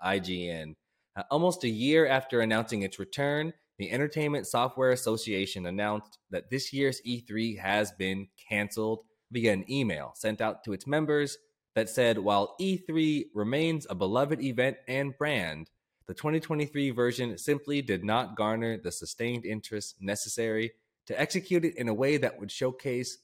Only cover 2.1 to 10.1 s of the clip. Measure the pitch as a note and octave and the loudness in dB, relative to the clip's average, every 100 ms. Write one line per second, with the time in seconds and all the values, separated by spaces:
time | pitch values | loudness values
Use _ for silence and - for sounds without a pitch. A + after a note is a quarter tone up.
2.1 | C3 C3 A#2+ A2+ A2 A2+ A2 G2 - G2 | 4 4 2 4 4 2 -2 -2 -4 -8
3.1 | - C#3+ D3 D#3+ - _ - G2 A#2+ D3 | -2 0 0 -2 -8 _ -10 -4 -2 0
4.1 | D3+ D3+ D3 - A#2+ B2+ C3 C3 B2+ A#2 | 0 0 -2 0 0 0 4 4 4 2
5.1 | A2+ A2+ F#2+ F#2+ G2 F2 F#2+ G#2 G#2 - | 0 0 -2 -2 -4 -4 -2 0 -2 -6
6.1 | _ _ F#2 - C3+ - C#3 C#3 B2+ A#2+ | _ _ -8 -4 -6 -4 0 0 0 -4
7.1 | A#2+ - G#2+ A2+ G2+ F#2 G#2 G#2 - F#2+ | -6 -4 -2 -2 -2 0 2 2 -2 -2
8.1 | F#2+ G2 _ - G#2+ G#2 - G#2+ A2 - | -2 -6 _ -4 -2 -2 -2 -2 -2 -6
9.1 | _ _ A#2+ A2+ F#2+ F#2 C3+ A#2+ D#2 C2 | _ _ 0 4 4 0 0 0 0 -6